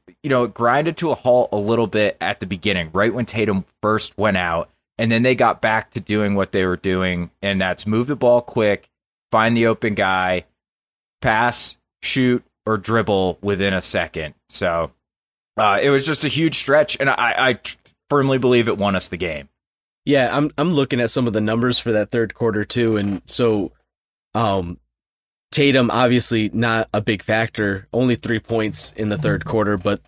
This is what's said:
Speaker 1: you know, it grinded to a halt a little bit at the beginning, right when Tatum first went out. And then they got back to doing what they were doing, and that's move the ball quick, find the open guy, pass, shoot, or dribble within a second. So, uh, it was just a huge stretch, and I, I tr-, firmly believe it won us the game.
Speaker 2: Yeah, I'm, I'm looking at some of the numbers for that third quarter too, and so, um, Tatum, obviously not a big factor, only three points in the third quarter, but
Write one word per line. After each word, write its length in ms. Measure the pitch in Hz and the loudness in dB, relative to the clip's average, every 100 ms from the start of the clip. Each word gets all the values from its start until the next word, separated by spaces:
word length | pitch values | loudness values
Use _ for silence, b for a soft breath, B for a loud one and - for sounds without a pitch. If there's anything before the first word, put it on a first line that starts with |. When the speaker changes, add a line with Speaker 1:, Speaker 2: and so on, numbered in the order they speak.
| - - | -20 -10
Speaker 1:
you 80 | 147 | -2
know, 140 | 131 | 0
it 100 | 120 | 0
grinded 420 | 101 117 131 160 160 | 0 2 2 0 -2
to 120 | 165 | -2
a 40 | 120 | 0
halt 320 | 127 123 - | 2 4 2
a 60 | 104 | 0
little 320 | 101 117 113 | 0 0 0
bit 280 | 107 104 - | 0 0 0
at 180 | 87 104 | -4 -6
the 80 | 95 | -6
beginning, 440 | 95 104 95 80 | -4 -2 -2 -2
right 200 | 85 110 | 0 0
when 140 | 117 113 | 0 -4
Tatum 380 | 113 107 98 87 _ | -2 0 0 -4 _
first 340 | 107 107 - - | -2 0 -2 -2
went 200 | 104 95 | 0 0
out. 340 | 87 85 - _ _ - | 0 -2 -4 _ _ -4
And 140 | 113 | 0
then 120 | 113 | 2
they 100 | 127 | 2
got 260 | 123 120 - | 4 2 2
back 300 | 113 110 - | 0 0 -4
to 80 | 98 | -8
doing 340 | 92 104 104 101 | -4 -2 0 0
what 160 | 95 | 0
they 120 | 101 | 0
were 120 | 92 90 | 0 0
doing, 540 | 98 92 92 90 85 _ | -2 0 0 -2 -6 _
and 180 | 98 95 | -4 0
that's 240 | 92 90 107 | -2 -2 -2
move 200 | 110 123 | -2 -2
the 80 | 139 | 0
ball 260 | 127 120 | 4 4
quick, 480 | - - 107 98 _ _ _ _ _ | 2 0 0 0 _ _ _ _ _
find 240 | 113 113 117 | 2 2 4
the 100 | 113 | 2
open 280 | 107 117 | 0 -2
guy, 500 | 101 95 92 92 90 - _ _ _ _ _ _ _ | 0 0 0 0 -2 -6 _ _ _ _ _ _ _
pass, 560 | 127 110 120 117 - - _ _ | 0 2 0 -2 -6 -10 _ _
shoot, 420 | - 135 127 123 - _ - | -4 0 2 0 -4 _ -4
or 100 | 110 | -4
dribble 600 | 92 113 107 98 92 85 | 0 0 2 2 0 -2
within 340 | 101 98 98 | -2 0 0
a 60 | 95 | 0
second. 540 | - 98 82 - 78 - - | -2 -2 -4 -6 -10 -12 -16
So, 420 | - 92 85 78 - _ _ _ _ _ - | -6 -2 -2 -4 -8 _ _ _ _ _ -2
uh, 220 | 107 101 | 2 2
it 80 | 139 | 2
was 160 | 139 139 | 2 0
just 180 | 147 | -2
a 40 | 151 | -2
huge 280 | 120 160 131 | 0 0 0
stretch, 400 | - 147 151 - | 2 2 2 0
and 100 | 139 | 0
I, 240 | - 120 104 | 0 0 0
I 160 | 131 | 0
tr-, 220 | 120 - - _ _ - | 0 -6 -12 _ _ -2
firmly 300 | 143 135 135 | 0 2 2
believe 300 | 123 123 113 | 4 4 2
it 80 | 98 | 0
won 160 | 101 95 | 0 0
us 120 | - | -2
the 80 | 87 | -6
game. 320 | 87 76 69 _ _ _ _ _ | -6 -8 -12 _ _ _ _ _
Speaker 2:
Yeah, 300 | - 143 120 | 0 2 2
I'm, 160 | 113 147 - | 0 -2 -2
I'm 160 | 160 | 0
looking 280 | 156 139 123 | 0 0 0
at 100 | 117 | 0
some 160 | - 120 | 0 0
of 60 | |
the 80 | 107 | 0
numbers 380 | 107 113 123 120 | 0 0 0 0
for 140 | - | 0
that 180 | 110 104 | -2 0
third 240 | 120 113 | -2 -2
quarter 300 | - 117 104 | -2 -2 -2
too, 320 | 104 123 117 107 | -2 -2 0 0
and 260 | 101 95 - | -2 -4 -4
so, 460 | - 120 107 90 - _ _ _ _ _ | 0 2 0 -2 -8 _ _ _ _ _
um, 440 | 107 113 98 87 87 _ _ _ _ _ _ _ | -2 0 0 -4 -10 _ _ _ _ _ _ _
Tatum, 400 | - 143 131 120 | 0 2 4 2
obviously 600 | 113 127 123 - 117 107 | 2 2 2 2 0 -2
not 360 | 110 117 113 110 | -2 0 0 -2
a 80 | 104 | -2
big 220 | 101 104 | -2 -2
factor, 640 | - 110 113 - 101 98 101 | -2 -2 -2 -2 -4 -4 -4
only 220 | - 127 | -2 0
three 240 | 117 - 113 | 0 -2 -4
points 540 | - 113 107 - - - | -2 -4 -2 -2 -4 -4
in 120 | 107 | -4
the 100 | 101 | -2
third 260 | 107 101 | -2 -2
quarter, 320 | - 113 104 104 | -2 0 0 0
but 220 | 101 101 | -2 -4